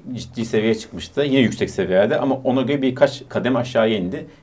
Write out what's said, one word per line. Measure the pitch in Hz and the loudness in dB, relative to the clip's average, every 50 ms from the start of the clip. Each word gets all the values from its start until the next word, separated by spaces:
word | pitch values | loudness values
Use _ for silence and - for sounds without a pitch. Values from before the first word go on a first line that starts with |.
| - - | -14 -12
ciddi | 254 104 - - - 123 110 | -10 -10 -12 -10 -8 -8 -4
seviyeye | - - 110 107 113 110 | -2 0 2 2 2 0
çıkmıştı. | 110 - - - 87 - - - 139 | 0 -4 -10 -12 -12 -12 -6 -2 -2
Yine | 147 139 131 135 | 0 2 4 4
yüksek | 120 104 104 - 139 - | 4 4 2 -2 -4 -4
seviyelerde | - - 95 92 92 95 104 117 151 147 | -2 -2 -2 2 4 4 4 4 2 0
ama | - 135 131 | 0 0 -2
ona | 131 - 131 123 135 | -2 0 0 0 0
göre | 127 117 147 135 | 0 0 0 0
birkaç | 131 127 123 - 147 131 - - - - | 0 -2 2 2 2 0 0 -4 -10 -6
kademe | - 104 92 123 131 123 | -4 -2 0 0 0 0
aşağı | 120 - - 117 110 113 | -2 0 2 2 2 2
indi. | 113 101 87 90 98 156 - - - - | 2 0 -2 -4 -6 -8 -10 -14 -18 -20